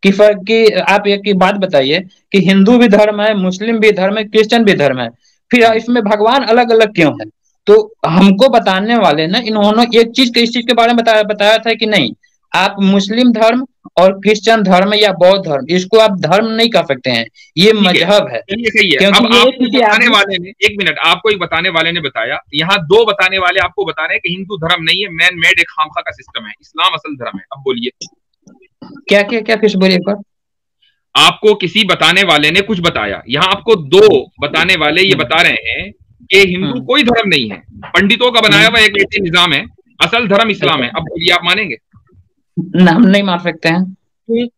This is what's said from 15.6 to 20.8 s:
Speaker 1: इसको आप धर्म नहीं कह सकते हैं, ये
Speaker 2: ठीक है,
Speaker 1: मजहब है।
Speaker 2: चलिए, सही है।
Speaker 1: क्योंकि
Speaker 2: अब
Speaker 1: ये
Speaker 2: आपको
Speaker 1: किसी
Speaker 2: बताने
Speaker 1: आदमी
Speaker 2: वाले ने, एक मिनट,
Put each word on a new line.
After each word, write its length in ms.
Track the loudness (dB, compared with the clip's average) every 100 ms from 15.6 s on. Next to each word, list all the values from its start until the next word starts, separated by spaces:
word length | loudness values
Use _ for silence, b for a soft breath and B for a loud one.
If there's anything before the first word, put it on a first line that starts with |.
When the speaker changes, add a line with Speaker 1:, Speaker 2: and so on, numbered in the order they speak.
| -2
Speaker 1:
इसको 280 | -4 2 2
आप 200 | 2 0
धर्म 260 | 0 0 0
नहीं 240 | -2 0
कह 120 | 0
सकते 280 | -2 -6 -4
हैं, 140 | -4 -6 b b 0
ये 140 | 2
Speaker 2:
ठीक 80 | 4
है, 80 | 2
Speaker 1:
मजहब 400 | 0 2 0 0
है। 120 | -8
Speaker 2:
चलिए, 300 | -8 -6 -2
सही 200 | 0 0
है। 80 | 2
Speaker 1:
क्योंकि 200 | 2 2
Speaker 2:
अब 140 | 2
Speaker 1:
ये 60 | 2
Speaker 2:
आपको 120 | 2
Speaker 1:
किसी 280 | 0 -2 2
Speaker 2:
बताने 160 | 2
Speaker 1:
आदमी 140 | 2 2
Speaker 2:
वाले 300 | 2 0 -4
ने, 100 | -10
एक 280 | -4 -4
मिनट, 200 | -2